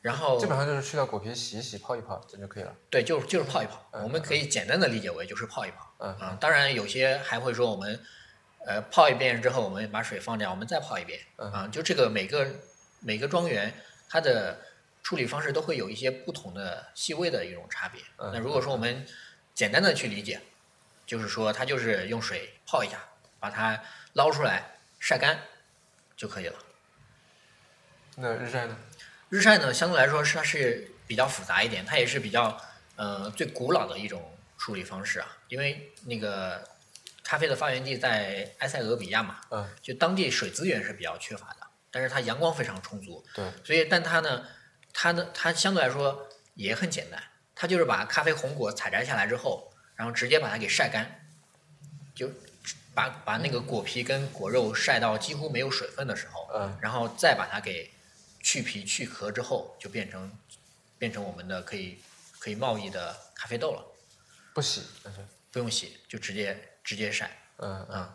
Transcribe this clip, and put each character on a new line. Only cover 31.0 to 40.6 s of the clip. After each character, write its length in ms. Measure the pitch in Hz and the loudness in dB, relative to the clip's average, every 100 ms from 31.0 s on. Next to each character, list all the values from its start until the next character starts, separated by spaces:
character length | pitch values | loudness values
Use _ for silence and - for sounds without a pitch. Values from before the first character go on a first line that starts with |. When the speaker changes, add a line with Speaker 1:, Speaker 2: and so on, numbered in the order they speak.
| - | -6
Speaker 1:
比 100 | 113 | 2
较 100 | 131 | 2
复 160 | - | 2
杂 200 | 95 - | 0 2
一 40 | 113 | 2
点， 160 | 101 92 | 0 0
它 100 | 151 | 2
也 80 | |
是 160 | 120 135 | 4 2
比 100 | 107 | 2
较， 240 | 117 117 104 - - - - | 4 4 0 -12 -20 -20 -6
呃， 340 | 104 101 202 | -4 -4 -6
最 160 | 110 147 | -4 -6
古 260 | - 123 | -4 2
老 140 | 165 98 | 2 2
的 120 | 85 | -4
一 80 | 104 | -6
种 240 | 95 82 - - - | -8 -12 -18 -20 -10
处 160 | - | -6
理 100 | 101 | -6
方 180 | 90 95 | -6 -6
式 180 | 98 90 | -4 -4
啊。 60 | - - _ | -4 -12 _
因 100 | 123 | -2
为 320 | 143 147 - - | -2 -2 -10 -16
那 140 | - 117 | -8 -4
个 440 | 104 98 95 90 87 - _ - - - | -4 -4 -4 -6 -10 -20 _ -20 -20 -16
咖 140 | - 151 | -2 2
啡 100 | 156 | 2
的 80 | 131 | 2
发 140 | 151 | 0
源 120 | 127 | 0
地 140 | 131 127 | -2 0
在 580 | 131 110 101 98 104 - | 2 2 0 -4 -6 -4
埃 100 | 139 | -4
塞 120 | 135 | -2
俄 140 | 110 | 0
比 140 | 117 95 | 0 2
亚 140 | 110 | 0
嘛， 180 | 104 85 - | 0 -6 -6
Speaker 2:
嗯。 160 | 107 98 - | -6 -6 -10
Speaker 1:
就 140 | - | -10
当 200 | 123 165 | 2 4
地 160 | 190 156 | 4 2
水 200 | - 98 | 2 -2
资 160 | - | -2